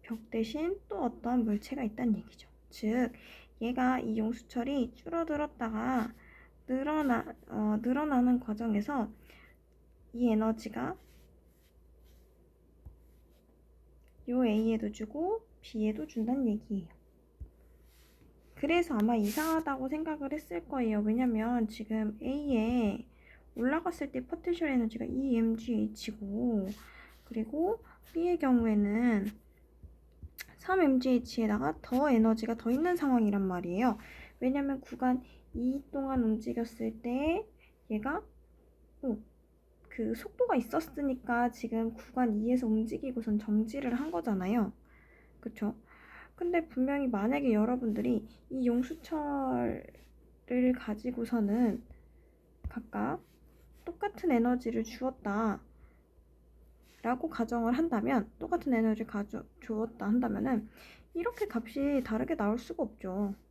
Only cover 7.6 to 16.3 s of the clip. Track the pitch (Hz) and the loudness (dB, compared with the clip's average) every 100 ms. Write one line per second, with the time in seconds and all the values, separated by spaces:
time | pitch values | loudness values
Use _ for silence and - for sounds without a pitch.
7.6 | 214 214 233 254 302 254 247 247 247 214 | 0 0 0 0 2 4 4 4 0 -4
8.6 | 233 208 214 285 254 - - - - - | 0 0 0 -2 -4 -6 -20 -20 -20 -20
9.6 | _ _ _ - - 233 240 214 220 220 | _ _ _ -20 -16 0 2 4 2 0
10.6 | 214 220 254 370 - - - - _ _ | -4 -6 -6 -6 -14 -20 -20 -20 _ _
11.6 | _ _ - - - - - _ - _ | _ _ -20 -20 -20 -20 -20 _ -20 _
12.6 | _ - - - - - _ - _ _ | _ -20 -20 -20 -20 -20 _ -20 _ _
13.6 | _ _ _ - - _ - 247 247 214 | _ _ _ -20 -20 _ -2 2 4 4
14.6 | 220 220 214 214 214 285 349 453 - - | 4 2 -2 -6 -8 -4 0 -2 -4 -20
15.6 | - 220 214 214 302 - 220 | -10 -2 -2 -2 -6 -4 0